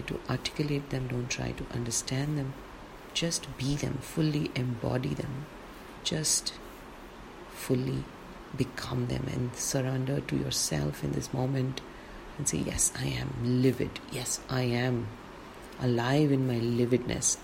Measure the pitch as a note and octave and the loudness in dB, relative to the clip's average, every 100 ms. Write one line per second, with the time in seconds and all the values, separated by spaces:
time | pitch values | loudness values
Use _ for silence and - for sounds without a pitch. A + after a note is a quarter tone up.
0 | C3 - - B2+ - - D3 C#3+ C#3+ C3+ | -2 -6 -2 -2 -2 0 0 0 0 -2
1 | B2+ B2 B2 - B2 A#2 C#3 A#2+ A#2+ A#2 | 0 -2 -2 -2 -2 -4 -4 -4 -2 -2
2 | - C3 D3 D3+ C3+ C3 - - - - | 0 0 2 0 0 -4 -12 -14 -14 -14
3 | - - E3+ E3 - C3 C3 C#3+ C3 C3+ | -6 -2 0 0 -4 -2 0 2 0 -2
4 | - - D#3 D3+ D#3 - B2+ A2+ - B2+ | -2 2 4 4 0 0 0 0 2 2
5 | C3 C#3+ - C3 D3 - - - - - | 2 -2 -4 -6 -8 -12 -14 -14 -14 -6
6 | - D#3 D3+ - - - - - - - | -2 2 4 2 0 -8 -12 -14 -14 -14
7 | - - - - - - - B2+ C3+ C3+ | -14 -14 -14 -14 -14 -6 2 2 2 -2
8 | C3 - - - - - B2+ - - B2+ | -4 -10 -14 -14 -6 -2 -2 -2 -2 0
9 | B2 B2+ - B2+ B2 - - C#3 C3 C3 | 0 0 0 -2 -2 -2 0 2 2 0
10 | C3 C#3+ C3 C#3 C3+ - - D3+ D3 C#3 | 0 0 0 0 2 0 2 2 0 0
11 | C#3+ C#3 C3 C3 B2+ C3+ C3 C3 - - | -2 -2 -2 0 2 2 0 -2 -8 -14
12 | - - - - C#3+ - - - - - | -14 -14 -12 -4 0 0 0 2 2 2
13 | B2+ B2 C3 B2+ A#2+ B2 C3 B2 - - | 0 0 -2 0 2 6 6 6 0 -4
14 | - B2+ B2 - - C3 B2 A#2+ B2+ A#2+ | -8 -6 -4 -4 -2 0 2 4 4 2
15 | A2 - - - - - - - B2+ A#2+ | 0 -8 -14 -14 -14 -14 -14 -2 2 4
16 | A#2+ C#3+ D3+ C3+ C3 A#2 A#2 A#2+ A#2+ B2 | 6 6 6 6 4 2 4 4 6 4
17 | A#2+ A2+ - - | 4 2 2 2